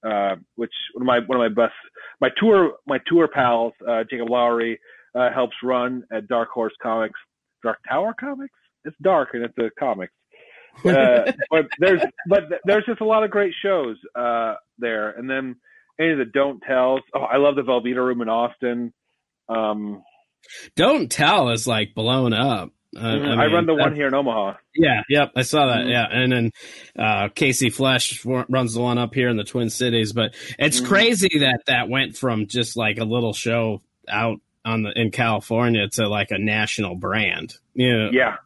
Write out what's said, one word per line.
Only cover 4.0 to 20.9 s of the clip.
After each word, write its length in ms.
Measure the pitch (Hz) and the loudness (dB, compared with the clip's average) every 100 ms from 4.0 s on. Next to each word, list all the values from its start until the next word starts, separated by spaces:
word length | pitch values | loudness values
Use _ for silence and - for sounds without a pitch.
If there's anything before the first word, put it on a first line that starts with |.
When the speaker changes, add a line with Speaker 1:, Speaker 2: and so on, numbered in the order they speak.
| 110 | -2
Speaker 1:
Jacob 220 | 127 117 | -6 -2
Lowry, 500 | 123 120 117 117 113 _ - _ | 2 2 2 -2 -6 _ -20 _
uh, 160 | 123 123 | 0 0
helps 200 | 127 120 - | 0 -4 -4
run 400 | 123 127 123 127 - | -2 0 0 -4 -8
at 180 | 113 104 | -8 -2
Dark 200 | 120 113 | -2 -2
Horse 240 | - 113 - | -2 -4 -4
Comics, 380 | 123 113 110 - - _ _ _ | -4 -2 -2 -6 -20 _ _ _
Dark 160 | 117 110 - | -6 -6 -4
Tower 280 | 135 202 226 | -2 -2 -6
Comics. 360 | 262 269 277 _ _ _ 151 | -10 -12 -14 _ _ _ -18
It's 100 | 160 | -4
dark 260 | 165 175 135 | 2 2 0
and 100 | 120 | -4
it's 120 | 117 - | -6 -4
a 100 | 113 - | -6 -4
comics. 340 | 139 101 90 _ _ _ - - - - | -4 -4 -8 _ _ _ -20 -20 -20 -2
Uh, 460 | 185 156 131 123 117 - | 2 4 6 6 4 -2
Speaker 2:
<laughs> 100 | - | 0
Speaker 1:
but 160 | 160 151 - | 0 0 0
there's, 220 | 185 180 - - 175 | 2 4 2 -4 2
but 200 | 196 160 | 2 2
th-, 120 | 175 | -6
there's 200 | 180 208 214 | 2 2 2
just 140 | 226 | -2
a 20 | |
lot 180 | 220 220 | 2 2
of 80 | 214 | 2
great 220 | 208 202 160 | 0 0 -2
shows, 340 | 196 185 131 110 - 120 | 0 0 -2 -6 -12 -6
uh, 360 | 120 117 113 107 _ _ | -2 0 -2 -4 _ _
there. 320 | 117 110 107 | -4 -2 -4
And 180 | 107 127 | -6 -6
then 260 | 131 131 123 _ _ _ - | -6 -6 -12 _ _ _ -2
any 120 | 160 | 0
of 60 | 151 | 0
the 60 | |
Don't 360 | 120 139 139 127 - | 0 0 0 -2 -2
Tells. 340 | 131 127 135 - | 2 2 0 -2
Oh, 60 | - | -6
I 160 | 139 127 | 0 4
love 200 | 143 139 | 4 2
the 60 | |
Velveeta 360 | 127 123 120 123 | 0 0 0 -2
Room 180 | 127 120 | -2 -2
in 60 | 113 | -2
Austin. 600 | 113 120 - 123 120 120 _ _ _ _ _ _ | 0 -2 -2 -4 -4 -6 _ _ _ _ _ _
Um, 520 | 113 110 104 104 101 _ _ _ _ _ - - | -4 -2 -4 -6 -12 _ _ _ _ _ -20 -14
Speaker 2:
Don't 360 | - 185 | 0 2